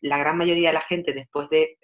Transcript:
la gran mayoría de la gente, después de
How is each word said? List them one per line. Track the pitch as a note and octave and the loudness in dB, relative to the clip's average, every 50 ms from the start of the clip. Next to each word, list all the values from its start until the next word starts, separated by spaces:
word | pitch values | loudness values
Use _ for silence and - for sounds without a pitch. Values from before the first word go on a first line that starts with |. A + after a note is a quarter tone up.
| - | -4
la | C#3+ C#3+ C#3+ | -2 -2 0
gran | D3 D3+ D#3+ | 0 0 0
mayoría | E3+ E3+ F3 E3+ E3+ E3+ E3 | 0 0 2 2 2 2 2
de | D#3 | 2
la | D#3 | 0
gente, | - - F3+ F3 E3+ D#3 C3+ | -2 -2 -4 -4 -2 -4 -6
después | C3+ C3+ - - D3 C#3+ D3 | -6 -8 -8 -6 -8 -4 0
de | D#3 D#3 D#3 D#3+ - _ | 2 2 2 2 -2 _